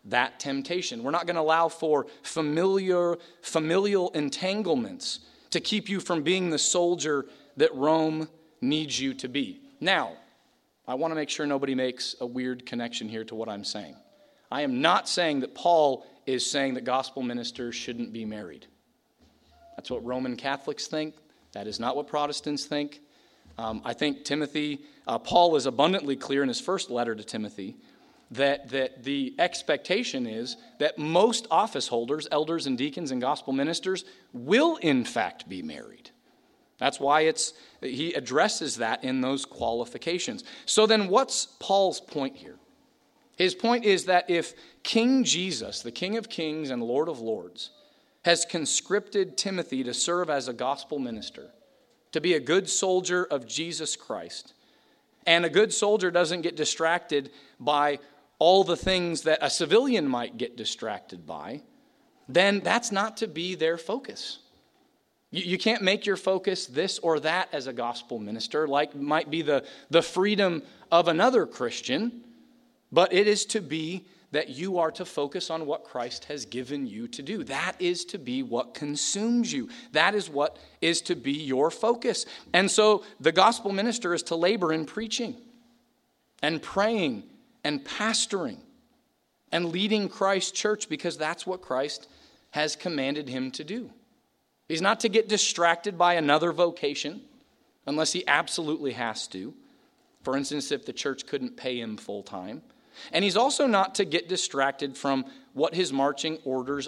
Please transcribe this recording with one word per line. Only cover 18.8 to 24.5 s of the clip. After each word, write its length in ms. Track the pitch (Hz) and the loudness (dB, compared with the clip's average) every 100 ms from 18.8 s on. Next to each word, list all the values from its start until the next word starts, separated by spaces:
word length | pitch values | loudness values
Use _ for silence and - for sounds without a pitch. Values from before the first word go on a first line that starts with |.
| _ _ _ _ _ _ _ _ - - | _ _ _ _ _ _ _ _ -18 -16
That's 140 | - | -10
what 160 | 123 117 | -8 -6
Roman 300 | 127 127 120 | -4 -4 -4
Catholics 520 | 139 139 - 143 - | -4 -4 -6 -8 -6
think. 280 | 156 156 - _ _ _ | -6 -6 -10 _ _ _
That 120 | 101 104 | -10 -8
is 140 | 107 | -4
not 160 | 120 135 | -2 -2
what 120 | 143 | -2
Protestants 580 | 147 147 143 151 143 - | -2 -2 -2 -4 -4 -2
think. 340 | 147 147 - _ _ _ _ _ - | -4 -4 -8 _ _ _ _ _ -8
Um, 240 | 113 107 | -6 -4
I 100 | 120 | -6
think 300 | 120 147 139 | -2 -2 -2
Timothy, 580 | - 147 143 | -4 -2 -2